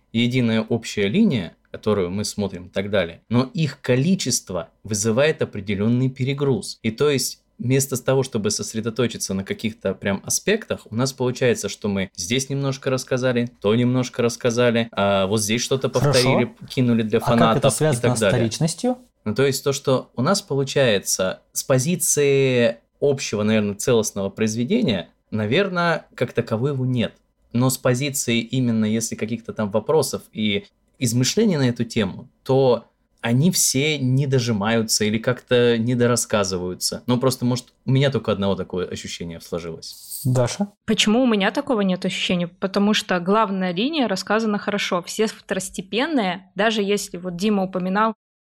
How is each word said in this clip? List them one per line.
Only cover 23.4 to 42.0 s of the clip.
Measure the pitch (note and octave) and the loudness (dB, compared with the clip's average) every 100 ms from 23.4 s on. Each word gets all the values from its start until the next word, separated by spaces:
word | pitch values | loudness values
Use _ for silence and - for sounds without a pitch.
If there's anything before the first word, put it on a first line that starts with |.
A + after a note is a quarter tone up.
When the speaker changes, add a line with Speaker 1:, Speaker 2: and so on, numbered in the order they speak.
Speaker 1:
наверное, | G#2+ A2 G#2 G2+ | 2 2 0 -2
целостного | - A#2 G#2 G2+ G2 | 2 2 2 -4 -6
произведения, | - A2 A2 B2 A#3 F3 F#2 - _ - | -2 -2 -2 0 0 2 0 -4 _ -8
наверное, | G#2+ G#2+ D#3+ G3 F3 E3+ D#3+ - | -4 0 0 0 0 0 -2 -6
как | - - | -6 -4
такового | - - A2+ C#3 C3 B2+ | -2 -2 -2 -2 -2 -2
нет. | B2 F#2+ _ _ _ _ | 0 -2 _ _ _ _
Но | A#2 C3 | 0 0
с | - | 2
позиции | C3 B2 C#3+ C3+ - A#2 | 0 0 -2 -4 -2 -2
именно, | A#2 C3 A#2+ A2+ G#2+ | 0 -2 0 2 0
если | A2+ A2+ G#2+ | 0 -4 -6
каких-то | A2 A#2 - | -6 -6 -8
там | G#2+ G#2 | -6 -2
вопросов | G#2+ G#2+ D#3 C3 G2 - | -2 2 0 0 -4 -10
и | - G#2+ G2 - _ _ - | -4 -2 -2 -6 _ _ -6
измышлений | A#2+ A#2+ C3 G#3+ A3+ D3+ | -2 0 2 2 2 2
на | B2+ | 0
эту | A#2+ A2+ | 0 -2
тему, | - F#2+ - - _ | 0 -2 -4 -16 _
то | - C3 C3 A2+ - _ _ _ | 0 4 4 2 -2 _ _ _
они | A#2 B2 F3+ | 0 2 2
все | F#3 - C3 D3+ D3 | 2 0 2 0 0
не | B2+ C3 C#3+ | 0 2 2
дожимаются | C3 A#2 G#2 G#2+ A#2 A2 - G#2+ | 0 2 0 2 2 2 0 0
или | A2 | 0
как-то | B2+ A#2+ - B2 A#2+ A#2 | -2 -4 2 4 4 2
недорассказываются. | A#2 A#2+ A#2+ A#2 - G#2+ F#2 F#2 F2+ F2+ - F2+ - | 0 2 2 2 0 0 0 -2 -4 -4 -6 -6 -2
Ну, | B2 | 2
просто, | C3 - B2 | 2 0 -2
может, | B2+ - _ - | -2 -6 _ 0
у | |
меня | C3+ C#3 | 2 4
только | B2 A2 | 0 -2
одного | G2 G2 F#2 | 0 0 -2
такое | F2 F2+ F2+ | -4 -4 -6
ощущение | G2 F#2+ - E2+ E2 | -8 -10 -10 -10 -12
сложилось. | - E2+ E2+ E2 - - - - C3 | -8 -8 -8 -12 -16 -18 -14 -6 0
Speaker 2:
Даша? | B2+ A#2+ - G3+ _ - | 2 0 -2 -6 _ -4
Speaker 3:
Почему | G#3+ G#3+ A#3 | 0 2 4
у | B3+ | 2
меня | G#3 G3 | 2 0
такого | C#4+ C#4+ A3 | -2 -2 0
нет | F#3+ F#3 | 0 0